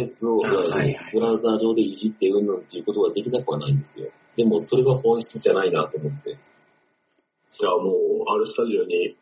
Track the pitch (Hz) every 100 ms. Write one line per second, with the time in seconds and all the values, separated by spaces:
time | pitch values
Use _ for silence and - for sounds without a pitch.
0 | 120 - 113 113 - 98 87 95 71 -
1 | - 107 113 110 117 110 113 113 98 95
2 | 107 107 95 101 104 92 - 87 - 104
3 | 90 101 120 123 - - 139 139 - -
4 | - - _ - 113 107 - 131 135 127
5 | 113 117 113 - - 95 92 82 76 78
6 | 76 71 - - _ _ _ _ _ _
7 | _ _ _ _ _ - 415 - - 92
8 | 415 - - 104 110 - 117 101 90 87
9 | 90 -